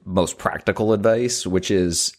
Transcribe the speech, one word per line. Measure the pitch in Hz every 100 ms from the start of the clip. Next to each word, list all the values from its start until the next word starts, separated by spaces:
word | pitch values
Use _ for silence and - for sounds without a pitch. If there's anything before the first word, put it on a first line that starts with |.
most | - 92 82 -
practical | - 76 - 95 107
advice, | 107 110 113 123 - 92
which | 92 92
is | 98 90 82 -